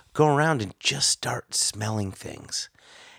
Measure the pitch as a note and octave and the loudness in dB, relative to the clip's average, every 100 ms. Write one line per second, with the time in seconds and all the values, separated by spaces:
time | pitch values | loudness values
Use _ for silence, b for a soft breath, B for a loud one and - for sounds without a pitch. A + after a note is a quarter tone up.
0 | B - D3+ C#3+ D#3+ C#3 G2 - - C#3 | B 4 4 6 4 2 -2 -2 -4 0
1 | - - B2 A#2+ - - - G#2 G#2+ G#2+ | 0 0 -2 -4 -4 -2 -2 -2 -2 -2
2 | G2 - - C#2+ - - - B B B | -4 -6 -14 -14 -8 -8 -8 B B B
3 | B | B